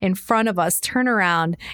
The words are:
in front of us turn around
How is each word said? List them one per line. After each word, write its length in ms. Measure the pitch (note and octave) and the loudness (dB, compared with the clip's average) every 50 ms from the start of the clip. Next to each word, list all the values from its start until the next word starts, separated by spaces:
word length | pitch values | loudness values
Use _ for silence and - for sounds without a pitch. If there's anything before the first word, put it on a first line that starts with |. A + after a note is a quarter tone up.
in 140 | - F#3 F#3 | -2 -2 -2
front 340 | F#3+ - - A#3 A3 A3+ A3+ | -2 0 0 2 2 2 0
of 100 | G3 F3 | 2 0
us 220 | D#3+ F3 F3 - | 0 0 0 -2
turn 280 | - - - B3+ B3+ B3+ | -4 -2 -2 0 0 2
around 500 | A#3 G#3+ F#3 F3 E3+ E3 E3 E3+ E3+ - - - | 2 2 2 2 2 2 0 0 -2 -4 -8 -12